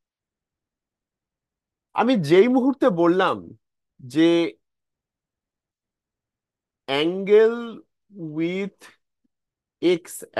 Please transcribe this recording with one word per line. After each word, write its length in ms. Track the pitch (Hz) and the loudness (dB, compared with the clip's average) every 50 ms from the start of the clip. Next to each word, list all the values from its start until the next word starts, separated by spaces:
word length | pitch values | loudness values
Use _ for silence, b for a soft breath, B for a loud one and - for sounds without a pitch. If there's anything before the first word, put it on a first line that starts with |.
| _ _ _ _ _ _ _ _ _ _ _ _ _ _ _ _ _ _ _ _ _ _ _ _ _ _ _ _ _ _ _ _ _ _ _ _ _ _ _ - | _ _ _ _ _ _ _ _ _ _ _ _ _ _ _ _ _ _ _ _ _ _ _ _ _ _ _ _ _ _ _ _ _ _ _ _ _ _ _ -2
আমি 140 | 208 240 262 208 151 139 | 0 0 0 0 2 4
যেই 200 | 165 190 208 247 254 | 4 4 4 4 2
মুহূর্তে 300 | 262 233 277 262 - 320 254 185 165 | 2 0 0 0 0 0 0 2 2
বললাম 340 | 170 175 175 185 185 165 120 101 85 - 123 _ _ _ _ _ _ _ _ _ 135 123 123 | 2 2 2 2 0 0 -2 -6 -10 -18 -20 _ _ _ _ _ _ _ _ _ -20 -6 0
যে 140 | 151 165 170 170 170 170 - - _ _ _ _ _ _ _ _ _ _ _ _ _ _ _ _ _ _ _ _ _ _ _ _ _ _ _ _ _ _ _ _ _ _ _ _ _ _ _ _ _ _ _ _ _ _ - 135 143 | 2 2 4 2 2 -2 -4 -6 _ _ _ _ _ _ _ _ _ _ _ _ _ _ _ _ _ _ _ _ _ _ _ _ _ _ _ _ _ _ _ _ _ _ _ _ _ _ _ _ _ _ _ _ _ _ -4 -2 -2
angle 580 | 156 170 185 190 196 190 208 214 220 226 233 240 233 233 214 - - _ _ _ _ _ 202 202 165 156 151 | 0 -2 -2 -4 0 2 4 4 4 4 0 -4 -10 -14 -14 -18 -20 _ _ _ _ _ -18 -16 -14 -12 -8
with 440 | 160 165 170 180 190 202 196 - _ - - _ _ _ _ _ _ _ _ _ _ _ _ _ _ _ _ _ _ - 170 180 170 | -6 -6 -6 -4 -6 -8 -8 -12 _ -20 -20 _ _ _ _ _ _ _ _ _ _ _ _ _ _ _ _ _ _ -2 -2 -2 -2
x 20 | 175 - - - - - _ | -4 -14 -20 -20 -20 -10 _